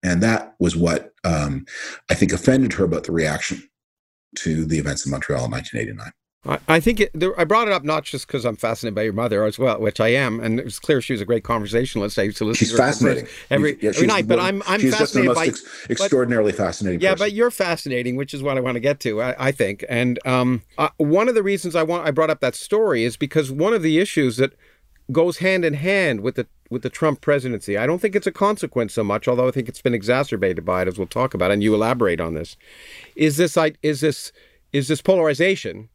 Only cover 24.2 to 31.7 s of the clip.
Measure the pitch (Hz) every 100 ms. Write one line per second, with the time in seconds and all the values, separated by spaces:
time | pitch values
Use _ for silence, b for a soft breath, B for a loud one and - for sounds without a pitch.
24.2 | 135 110 135 _ b b b _ _ 127
25.2 | 175 165 185 190 170 147 170 196 175 117
26.2 | 104 127 117 _ _ 120 123 - 160 143
27.2 | - 143 127 113 - 101 123 175 220 196
28.2 | 196 - 202 208 156 - 113 - 104 104
29.2 | - 123 127 131 117 - 131 120 101 123
30.2 | 143 110 95 85 85 92 92 92 90 -
31.2 | 127 - 90 104 104